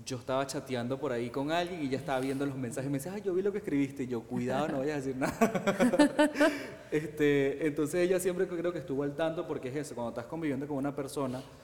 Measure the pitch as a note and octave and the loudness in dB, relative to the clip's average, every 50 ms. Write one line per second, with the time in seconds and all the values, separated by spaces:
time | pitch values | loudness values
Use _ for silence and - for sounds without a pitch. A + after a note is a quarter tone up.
0 | A#2 - C3 A#2+ - - B2+ C3+ C#3 C#3 - D3 - - B2+ A#2+ A#2+ A#2+ C3+ C3 | -8 -8 -8 -6 -2 0 0 0 0 0 -4 -6 -4 -4 -2 -2 -2 -2 -2 -2
1 | D3+ C3+ A#2+ A#2 B2 A#2+ B2+ C3+ C#3 D3+ E3 F3 F3 E3+ F#3 E3 D3 C3 C3 C3 | -2 -2 0 -2 -2 -2 -2 -2 -2 0 0 0 0 -2 -2 -4 -2 -2 -2 -2
2 | - D3+ C3+ C3 C3 C3+ C3+ C3+ C#3+ C#3+ C3 C3 B2+ A#2 - C#3 C3 C#3+ C#3+ C3 | -2 -2 -2 0 0 -2 -2 -2 -2 -2 -2 -4 -6 -4 -4 -4 -2 -2 -2 -4
3 | C#3 F3+ G3 G#3+ G3+ G3 F3 F#3 G3 G#3 G3 G3+ - - D3 C#3 C#3 C3 C#3 - | -4 -6 -6 -4 -2 0 0 2 2 0 0 -2 -2 0 2 2 2 0 -2 -4
4 | C3 B2 B2 A2+ A2+ - B2 B2 B2 B2 B2+ C#3 D3 D#3+ D3+ C3+ C3+ D3+ D3+ C#3+ | -4 -2 -2 -4 -4 -4 -4 -2 0 0 0 0 0 0 0 0 0 0 -2 -2
5 | C3 C3+ B2+ C3 C3+ - - - A3+ A3 - F3+ F#3 G3+ G3 - C4+ A#3+ - - | -2 -2 -2 0 0 -2 2 2 2 2 2 2 0 0 2 4 4 4 6 6
6 | D4 C#4+ - - D4+ D4 D4+ C#4+ D4 D#4+ D4+ - - - - - - - - D3+ | 6 6 6 4 4 4 4 4 4 4 4 2 -4 -10 -12 -14 -6 -2 0 0
7 | D#3+ D#3 - - D3 D3 C#3+ C#3+ C#3 C#3 C#3 C#3 D#3+ D3+ C#3+ D#3+ D3+ D3 F3+ F3+ | 0 -2 0 4 4 6 6 6 4 2 2 2 0 0 2 0 0 0 2 2
8 | F3 F3+ F#3 F3 F3+ F#3+ F3+ F3+ F#3+ F3+ F3+ E3+ E3+ F3+ F3 D#3+ - - C3+ C3+ | 4 4 4 4 2 2 0 0 0 0 0 -2 0 -2 -2 -2 -4 -2 -2 0
9 | C#3+ C#3+ C#3+ E3 D#3+ D#3+ E3 F3 E3+ D#3+ D3 B2+ B2+ B2+ C3 D3+ C#3 - B2 A#2+ | 0 0 0 0 0 0 0 -2 -4 -4 -4 -4 -4 -4 -4 -4 -6 -6 -6 -6
10 | A#2+ A2+ - B2 A#2 - D#3+ E3 D#3+ D3 C3 B2+ D3 C#3+ D3+ C3+ C3+ C#3+ C#3+ D3+ | -6 -4 -4 -6 -8 -6 -6 -2 -2 0 0 -2 -2 -4 -2 -2 -2 -2 -2 -4
11 | C3+ C3 - D3+ C#3 B2+ B2 C3 C3 - - - | -6 -4 -4 -2 -2 -2 -4 -6 -8 -12 -18 -20